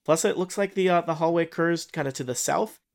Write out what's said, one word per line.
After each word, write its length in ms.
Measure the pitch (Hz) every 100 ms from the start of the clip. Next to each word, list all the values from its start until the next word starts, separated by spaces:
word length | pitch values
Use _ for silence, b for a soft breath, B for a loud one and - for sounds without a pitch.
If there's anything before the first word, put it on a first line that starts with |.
Flessa, 240 | - 156 214
it 80 | 190
looks 220 | 180 -
like 160 | 196
the, 140 | 196 185
uh, 120 | 175
the 120 | 165
hallway 320 | 156 165 170 165
curves 400 | - 170 170 -
kinda 240 | - 139
to 140 | 131
the 100 | 127
south. 460 | 123 - 147 214 - _